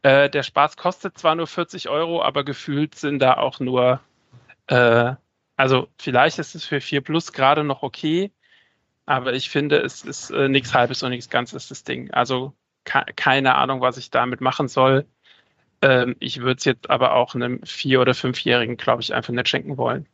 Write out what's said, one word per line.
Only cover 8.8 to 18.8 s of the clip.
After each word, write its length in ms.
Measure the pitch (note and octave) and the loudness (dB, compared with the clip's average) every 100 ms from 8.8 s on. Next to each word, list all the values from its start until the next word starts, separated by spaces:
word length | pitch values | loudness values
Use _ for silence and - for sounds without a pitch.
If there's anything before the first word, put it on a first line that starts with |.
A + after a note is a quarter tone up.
| _ _ - | _ _ -4
aber 260 | C3 B2+ | -2 -2
ich 160 | B2+ - | -4 -2
finde, 280 | C#3 D3 D3 | -2 2 0
es 260 | - - | 0 -10
ist, 260 | - C3+ - | -14 -14 -8
äh, 180 | - C#3 | -2 2
nichts 280 | C3+ B2 | 0 2
Halbes 260 | C3 B2 C3 | 2 2 -2
und 80 | B2+ | -6
nichts 220 | B2 - | -8 -4
Ganzes, 380 | B2+ B2 C3+ - | -4 -4 -12 -14
das 140 | C3+ | -14
Ding. 280 | - B2+ C#3 | -10 -10 -4
Also 420 | - B2 B2+ C3+ _ _ _ | -2 0 -2 -6 _ _ _
ka-, 240 | - C#3 - | -2 -2 -2
keine 400 | - - C3+ C3+ | -2 0 2 2
Ahnung, 260 | B2+ C3 C3+ | 2 0 0
was 160 | B2+ B2+ | -2 -2
ich 140 | - | -4
damit 280 | B2+ A#2+ B2 | -2 -2 -2
machen 280 | C3 - C3+ | -2 -2 -2
soll. 400 | - C3 C3+ - _ _ _ _ _ _ _ | 2 4 4 0 _ _ _ _ _ _ _
Ähm, 340 | C3+ B2+ B2 A#2+ | 4 4 2 -4
ich 220 | B2+ B2+ | -8 -4
würd's 240 | B2 B2+ | -2 0
jetzt 260 | - B2 - | 0 -2 -2
aber 240 | B2 B2 | 0 2
auch 180 | C3 A#2+ | 2 0
einem 300 | B2 B2 B2 | -4 -4 -6
vier 380 | - - C3+ C3 | -10 -8 0 4
oder 120 | B2+ | 4
fünfjährigen, 640 | B2+ C3 B2 B2 A#2+ A2+ | 2 -4 -4 0 0 0
glaub 220 | A#2+ | -4